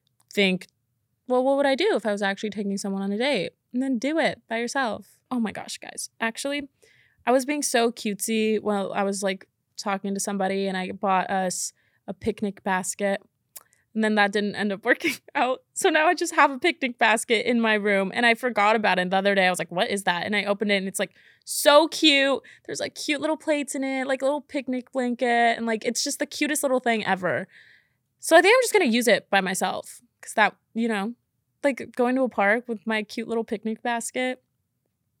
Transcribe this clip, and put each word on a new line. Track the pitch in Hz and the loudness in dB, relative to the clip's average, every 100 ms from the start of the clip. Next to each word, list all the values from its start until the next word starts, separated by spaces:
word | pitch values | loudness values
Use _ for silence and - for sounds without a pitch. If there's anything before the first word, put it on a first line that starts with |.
| _ _ _ | _ _ _
think, | - 196 180 - _ _ _ _ _ - | 2 2 2 -6 _ _ _ _ _ -2
"Well, | 254 | 0
what | 262 277 | 2 2
would | 277 | 2
I | |
do | 269 392 | 2 2
if | 294 214 | 0 0
I | |
was | 208 | -2
actually | 196 196 214 | -2 -2 -6
taking | 196 196 196 | -6 -4 -4
someone | 202 196 | -4 -4
on | 196 | -4
a | 208 | -2
date?" | 262 247 160 - _ | -2 -2 -4 -8 _
And | 247 | -4
then | 269 247 | -2 -2
do | 262 320 | -2 0
it | 247 - _ | 0 -2 _
by | 226 | -6
yourself. | 240 277 254 202 202 _ _ | -4 -2 -4 -6 -12 _ _
Oh | 254 | -4
my | 214 | -4
gosh, | - - - | -6 -12 -14
guys. | - - - _ | -14 -14 -14 _
Actually, | 226 226 277 285 285 _ _ _ _ _ - | -6 -4 -6 -6 -8 _ _ _ _ _ 2
I | |
was | 254 | 2
being | 254 294 | 2 -4
so | - 240 233 | 0 2 0
cutesy | 233 220 202 - 220 220 220 | 0 -6 -6 -2 0 2 0
while | 208 208 196 | 0 -2 -2
I | - | -2
was, | 196 196 | -2 -2
like, | 196 190 - _ _ - | -4 -4 -10 _ _ -10
talking | 208 196 196 | -6 -4 -4
to | 196 | -4
somebody, | - 202 190 196 196 | -4 -2 -2 0 -2
and | 185 | -4
I | 185 | -6
bought | 196 202 190 - | -4 0 0 0
us | 196 185 180 - - _ _ - | -2 -2 -4 -8 -12 _ _ -16
a | |
picnic | 196 226 202 208 190 | -6 -6 -4 -6 -6
basket. | - 185 180 - 202 196 - _ _ - _ _ _ | -2 -2 -2 -4 -2 -4 -8 _ _ -20 _ _ _
And | 220 | -2
then | 220 | 0
that | 214 202 | 2 2
didn't | 208 208 | 0 -4
end | - 202 | -4 -4
up | 196 | -2
<laughs> | |
working | 233 311 330 247 - | 0 0 0 -6 -8
out. | - 254 262 _ | -2 -2 -2 _
So | - 294 | -2 2
now | 311 311 | 4 2
I | |
just | 330 339 | 2 -2
have | 320 294 | 4 4
a | 269 | 4
picnic | 349 - 262 240 | -2 0 -4 0
basket | 226 226 - 226 - | 2 2 2 0 2
in | 240 | 0
my | 220 | 2
room, | 214 208 196 196 | 2 2 2 0
and | - | 2
I | 240 | 2
forgot | 226 254 220 202 226 | 2 0 2 4 4
about | 208 180 | 2 2
it. | |
And | 180 | 2
the | 190 | 2
other | 196 | 2
day | 196 185 | 4 2
I | |
was | 180 | 2
like, | 170 | -4
"What | 175 208 | -2 -2
is | 202 | -2
that?" | 190 175 | -2 -2
And | - | -2
I | 208 | -2
opened | 196 202 208 | -2 -2 0
it, | 202 | 0
and | 190 | 0
it's, | - | -6
like, | 196 _ _ _ | -6 _ _ _
so | - - 302 294 320 | -10 2 6 8 6
cute. | - 311 277 277 269 - - - | 4 4 6 4 0 -4 -20 -12
There's, | - | -8
like, | - | -6
cute | - - 294 | -8 -6 -2
little | 311 311 | -2 -4
plates | - 294 285 | 0 -2 -2
in | 285 | -6
it, | 269 269 262 | -4 -4 -4
like, | 262 | -2
a | |
little | 269 294 | 0 -2
picnic | - 294 254 254 240 | -4 -8 -4 -6 -6
blanket, | 262 247 240 247 233 233 - | -4 -4 -2 0 4 2 2
and, | 226 | -2
like, | 220 | -2
it's | - 226 | -4 -4
just | - 269 | -4 -4
the | 294 | -6
cutest | - 294 294 | -4 -2 -2
little | 285 254 | 0 0
thing | 247 226 | 0 -2
ever. | 185 190 180 131 190 - - _ _ _ _ _ | 0 -2 -2 -4 -6 -16 -20 _ _ _ _ _
So | - 330 | 4 6
I | |
think | 359 494 | 8 4
I'm | |
just | 480 | 4
gonna | 415 311 | 2 4
use | 226 233 | 2 4
it | 190 - | 2 2
by | 196 | 0
myself, | 185 190 190 - - - _ _ | 0 -2 -2 -4 -10 -20 _ _
'cause | - | -8
that, | - 202 - _ | 2 2 2 _
you | 220 233 | -4 -2
know, | 214 196 240 _ _ _ _ | -2 -6 -8 _ _ _ _
like, | 285 240 240 - | -2 -2 -8 -2
going | 247 254 | 0 2
to | |
a | 262 | 0
park | - 202 226 233 | 2 2 2 -2
with | 220 - | -8 -4
my | 220 | -4
cute | 208 - 226 | -4 -8 -6
little | 226 | -4
picnic | 226 214 220 220 | -4 -6 -6 -6
basket | 247 233 226 262 254 254 _ _ _ _ _ _ _ _ | -4 -4 -4 -4 -4 -6 _ _ _ _ _ _ _ _